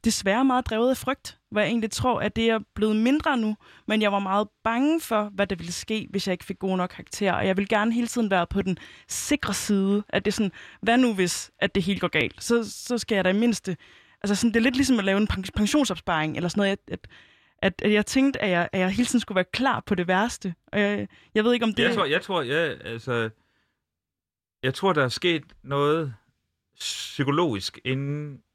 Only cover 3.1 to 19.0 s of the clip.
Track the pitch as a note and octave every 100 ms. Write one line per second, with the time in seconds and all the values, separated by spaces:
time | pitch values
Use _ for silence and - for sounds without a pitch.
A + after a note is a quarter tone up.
3.1 | D4 D#4 C4 G#3+ G#3+ - - - A3 G#3
4.1 | G3+ G3 G3+ G#3 _ A3+ A#3 C#4+ E4 -
5.1 | A3 G#3 G3 G3+ F3+ E3+ - - A3 -
6.1 | G3+ G3 F3+ - F#3 F#3+ F#3 F3+ - -
7.1 | - G3 - F#3+ F#3 G3 G#3+ G#3+ A#3 A#3
8.1 | B3 A3 F#3+ E3+ G3 F#3+ F3+ - - -
9.1 | - - D4 - G3 - G3+ F#3+ G3+ -
10.1 | - G3 - G3+ - - - G3+ A#3+ B3
11.1 | G3 F3+ - - _ F#3+ G3+ F3 G3 F3
12.1 | - - - - A#3+ G#3 - - A#3+ -
13.1 | G#3 F3+ G3+ A#3+ G#3 - F3 - - _
14.1 | _ G3 G3+ A#3 A3+ A#3+ B3 C4+ A#3+ G3
15.1 | G3 G#3 F#3+ F#3 - G#3 D4+ C4 F3 -
16.1 | E3 D#3 - E3+ G3+ G3 G3 - F3 -
17.1 | - - _ _ _ - - - G#3 G#3
18.1 | C4+ C#4 C4+ G3+ F3 F3 G3 F#3 G3